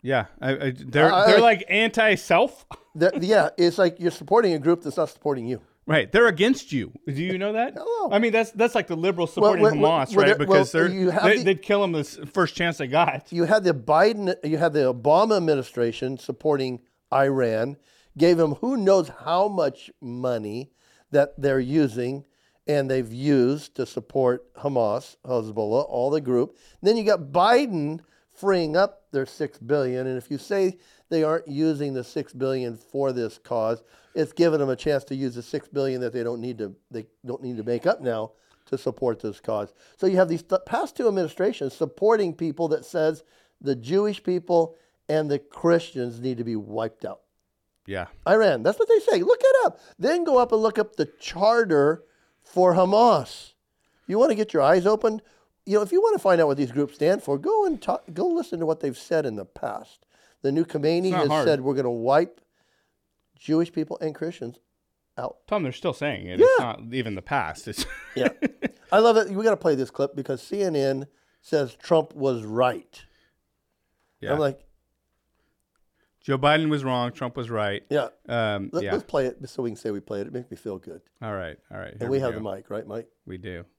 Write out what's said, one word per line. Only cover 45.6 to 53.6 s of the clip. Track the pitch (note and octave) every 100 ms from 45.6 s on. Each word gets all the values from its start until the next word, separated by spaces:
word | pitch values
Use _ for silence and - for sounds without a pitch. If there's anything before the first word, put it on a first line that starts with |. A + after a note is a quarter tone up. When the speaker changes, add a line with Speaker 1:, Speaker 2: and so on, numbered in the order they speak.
| E3+ E3+ E3 C3 B2 A#2
Speaker 2:
need | B2+ A#2+
to |
be | A#2 A2
wiped | G#2 G#2+ A2+ _ G2+
out. | G2 _ _ _ _ _ _ -
Speaker 1:
Yeah. | G2 F2 - -
Speaker 2:
Iran. | G#3+ G#3+ C3
That's | B2+ G#3
what | A4+
they | A4
say. | - -
Look | F4+ A#4+
it | C5+ C5 G#4+
up. | - _ _
Then | E3+ F4
go | E4 B3+
up | A#3+
and | A3+
look | A3 A3
up | G#3+ -
the | D3 _
charter | - E3+ G3+ A#3 A3 D3+ C#3+ E3 _ _ _ _
for | _ - F3+
Hamas. | E3+ F#3 G3+ A#3+ F3 A#2+ - - _